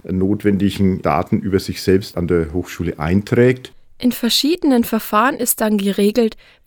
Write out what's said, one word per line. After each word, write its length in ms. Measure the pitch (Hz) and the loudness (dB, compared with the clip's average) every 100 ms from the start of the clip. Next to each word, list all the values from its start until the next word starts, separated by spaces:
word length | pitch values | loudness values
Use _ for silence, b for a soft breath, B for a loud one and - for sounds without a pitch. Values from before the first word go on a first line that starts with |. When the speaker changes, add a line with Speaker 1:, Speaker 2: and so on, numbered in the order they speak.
| - | -4
Speaker 1:
notwendigen 920 | 92 95 104 104 98 101 95 98 92 | -2 -2 0 0 2 0 2 0 0
Daten 360 | 82 73 90 107 | 0 -2 0 -2
über 200 | 107 92 | 0 -2
sich 240 | - 90 | -2 -6
selbst 340 | - 95 - - | 2 2 2 -6
an 100 | 85 | 0
der 240 | 87 80 | 0 0
Hochschule 460 | 87 87 - 85 - | -4 -6 -6 -6 -4
einträgt. 760 | 76 95 101 127 123 127 - - - - | 0 0 0 4 4 2 -6 -20 -20 -4
Speaker 2:
In 140 | 247 | -4
verschiedenen 720 | - 233 - 277 349 302 247 | -2 -2 0 0 0 2 2
Verfahren 540 | 233 220 - 214 240 320 | 2 -2 -2 0 2 0
ist 240 | 240 - | -4 -2
dann 160 | 220 208 | 0 0
geregelt, 580 | 196 190 202 214 220 - b b | 0 2 2 2 0 -2 b b